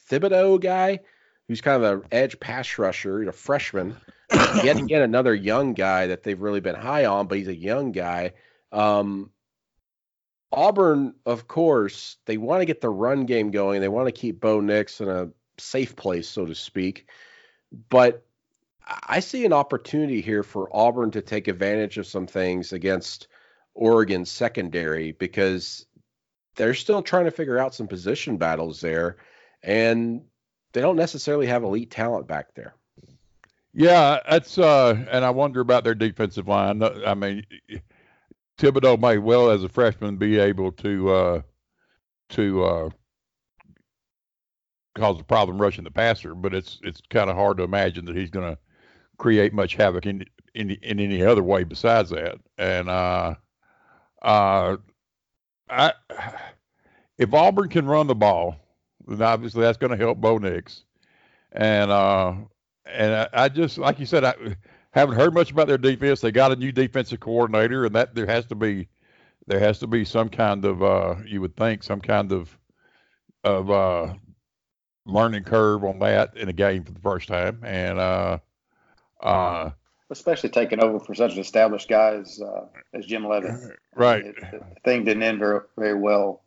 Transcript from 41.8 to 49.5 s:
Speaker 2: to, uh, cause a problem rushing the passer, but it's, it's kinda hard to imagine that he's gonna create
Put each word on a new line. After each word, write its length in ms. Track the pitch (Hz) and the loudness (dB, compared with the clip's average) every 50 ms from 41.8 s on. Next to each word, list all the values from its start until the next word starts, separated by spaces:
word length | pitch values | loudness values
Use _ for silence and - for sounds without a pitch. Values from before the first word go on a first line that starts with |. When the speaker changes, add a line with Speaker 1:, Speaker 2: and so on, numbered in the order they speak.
| _ _ _ _ _ _ _ _ _ - | _ _ _ _ _ _ _ _ _ -8
Speaker 2:
to, 340 | - - 104 98 95 92 90 | -4 -2 -2 0 0 0 0
uh, 260 | 87 85 82 80 80 - _ _ _ _ _ _ _ _ _ _ _ _ _ _ _ _ _ _ _ _ _ _ _ _ _ _ _ _ _ _ _ _ _ _ _ _ _ _ _ - | 0 0 -2 -4 -8 -10 _ _ _ _ _ _ _ _ _ _ _ _ _ _ _ _ _ _ _ _ _ _ _ _ _ _ _ _ _ _ _ _ _ _ _ _ _ _ _ -4
cause 240 | 110 110 104 92 87 | 0 0 0 0 0
a 40 | - | -2
problem 360 | - 123 110 101 90 90 101 | 0 2 2 2 2 0 0
rushing 220 | 104 98 92 - 85 | 0 0 0 -2 -10
the 80 | 80 | -8
passer, 420 | - 110 113 117 110 - - 78 85 | -2 0 2 2 0 0 -4 -14 -10
but 180 | 90 92 98 92 | -8 -6 -6 -4
it's, 260 | 95 92 - - - 104 | -6 -8 -10 -14 -14 -14
it's 180 | 98 92 - _ - | -14 -14 -14 _ -2
kinda 240 | - 113 101 95 90 | 0 0 2 2 2
hard 240 | 92 101 101 98 | 2 2 2 2
to 60 | 92 90 | 0 -2
imagine 420 | 87 98 101 95 95 85 87 85 | -2 0 0 0 0 -2 -4 -10
that 100 | 87 85 | -8 -8
he's 140 | 92 95 82 | -8 -8 -8
gonna 280 | 92 92 90 85 78 - _ _ _ _ _ _ _ _ _ _ _ | -8 -8 -8 -8 -10 -12 _ _ _ _ _ _ _ _ _ _ _
create 360 | - - 117 110 104 101 104 | -2 2 4 6 6 4 4